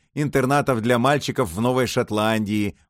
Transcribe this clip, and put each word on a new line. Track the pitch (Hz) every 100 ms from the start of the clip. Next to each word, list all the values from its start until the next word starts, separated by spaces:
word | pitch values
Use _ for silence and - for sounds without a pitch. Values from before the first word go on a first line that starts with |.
| _
интернатов | 143 151 139 127 143 139 113
для | 117 120
мальчиков | 131 147 - 135 101
в | 87
Новой | 123 127 117
Шотландии, | 127 - 104 110 110 104 107 104 -